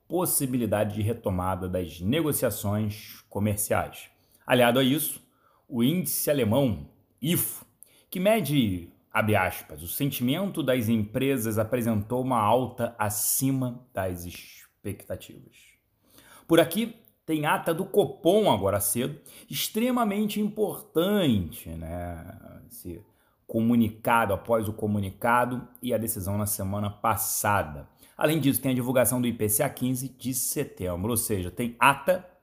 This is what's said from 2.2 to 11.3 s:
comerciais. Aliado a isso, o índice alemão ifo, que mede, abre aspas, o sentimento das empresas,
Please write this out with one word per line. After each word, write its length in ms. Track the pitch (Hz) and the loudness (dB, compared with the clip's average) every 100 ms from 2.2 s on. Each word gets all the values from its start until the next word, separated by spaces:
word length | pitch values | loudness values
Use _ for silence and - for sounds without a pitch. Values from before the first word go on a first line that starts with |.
| 151 139 127 - 101 104 107 104 - - - | 2 0 0 -2 -2 -2 -2 -4 -12 -20 -10
comerciais. 800 | 101 104 101 - 104 80 - - _ _ _ - | -2 0 0 0 0 -2 -6 -20 _ _ _ 2
Aliado 320 | 123 120 123 | 4 6 6
a 60 | |
isso, 360 | 135 151 151 - _ _ _ _ - | 4 2 0 -6 _ _ _ _ -8
o 140 | 117 | 0
índice 480 | 120 180 156 - - | 2 2 0 -2 0
alemão 580 | 147 107 123 135 85 73 - _ _ | 2 2 4 2 0 -6 -18 _ _
ifo, 460 | 151 175 - - - _ - _ _ | -2 0 -2 -8 -16 _ -20 _ _
que 120 | 185 | -2
mede, 720 | 190 226 143 147 110 92 82 - _ | 2 2 2 2 2 0 -6 -18 _
abre 220 | 107 107 | 0 2
aspas, 480 | 101 90 - - 76 | 4 2 -2 -12 -12
o 60 | 85 | -10
sentimento 720 | - 139 - 123 156 196 165 | -4 -4 -2 -2 -2 -2 -2
das 260 | 135 127 110 | 0 0 2
empresas, 680 | 117 104 127 135 | 2 0 -2 0